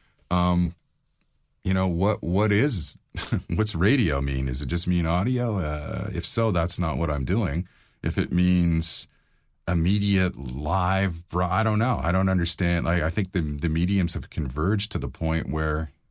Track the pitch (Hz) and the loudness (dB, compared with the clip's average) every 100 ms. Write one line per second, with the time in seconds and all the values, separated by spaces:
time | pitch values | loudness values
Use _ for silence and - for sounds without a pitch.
0 | _ _ - 90 90 87 87 - _ _ | _ _ -4 0 2 2 0 -4 _ _
1 | _ _ _ _ _ _ 101 95 92 85 | _ _ _ _ _ _ -2 0 0 0
2 | 98 104 80 90 107 101 143 110 76 - | 0 0 0 0 2 2 2 0 -4 -8
3 | _ - - 101 - 87 107 82 95 135 | _ -12 -4 -4 -2 -2 0 2 2 2
4 | 92 69 69 67 67 62 69 85 - 87 | 2 0 -2 -2 -2 -2 -2 -2 0 0
5 | 82 87 107 127 120 101 78 76 - - | 0 0 0 -2 -2 -2 -2 -4 -6 -6
6 | - 82 - - 113 90 85 - 85 69 | -6 -2 0 2 2 2 2 0 0 0
7 | 80 73 65 104 95 73 87 _ _ _ | -2 -2 0 0 0 -2 -6 _ _ _
8 | - 82 - 87 90 90 87 82 82 - | -4 -2 0 2 4 4 4 4 2 2
9 | - _ _ _ _ _ - 87 82 104 | -2 _ _ _ _ _ -2 0 2 2
10 | 101 95 92 - 69 65 76 95 90 95 | 2 2 2 -2 -8 -6 -2 0 0 0
11 | 98 82 - 90 90 92 110 107 117 120 | 0 -4 -6 -2 0 0 0 0 0 0
12 | 82 92 95 92 85 - 87 87 - 85 | 0 2 2 2 0 0 0 0 0 0
13 | 78 82 92 92 76 73 80 78 90 98 | 0 -2 -2 -2 -2 -2 -2 0 2 2
14 | 85 - - - 69 64 87 104 - 82 | 0 -2 -6 -6 -4 -2 -2 0 -2 -4
15 | 71 - 80 80 - 78 78 76 78 - | -6 -4 -2 -2 -2 -4 -2 -2 -4 -10
16 | _ | _